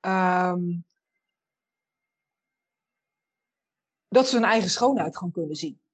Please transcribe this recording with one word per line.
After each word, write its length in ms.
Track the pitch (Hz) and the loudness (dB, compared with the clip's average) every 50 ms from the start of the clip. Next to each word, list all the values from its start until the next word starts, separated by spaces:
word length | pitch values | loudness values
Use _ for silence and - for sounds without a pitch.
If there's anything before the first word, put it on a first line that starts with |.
ehm, 600 | - 190 190 190 185 180 180 180 180 180 180 180 175 175 175 175 170 _ _ _ _ _ _ _ _ _ _ _ _ _ _ _ _ _ _ _ _ _ _ _ _ _ _ _ _ _ _ _ _ _ _ _ _ _ _ _ _ _ _ _ _ _ _ _ _ _ _ _ _ _ _ _ _ _ _ _ _ _ _ _ _ _ | -2 0 0 2 2 2 2 2 0 0 -2 -2 -4 -4 -6 -6 -8 _ _ _ _ _ _ _ _ _ _ _ _ _ _ _ _ _ _ _ _ _ _ _ _ _ _ _ _ _ _ _ _ _ _ _ _ _ _ _ _ _ _ _ _ _ _ _ _ _ _ _ _ _ _ _ _ _ _ _ _ _ _ _ _ _
dat 200 | - 247 262 254 | 4 4 4 4
ze 60 | 247 | 2
hun 100 | 240 226 | 2 2
eigen 260 | 196 220 226 196 180 | 4 2 2 2 0
schoonheid 460 | - - 240 254 277 233 165 156 - | -2 2 2 2 2 2 -2 -4 -6
gewoon 160 | - 185 175 | -8 -10 -8
kunnen 240 | 170 180 165 151 151 | -6 -6 -6 -6 -6
zien. 240 | 151 - 156 110 _ _ _ | -8 -8 -10 -10 _ _ _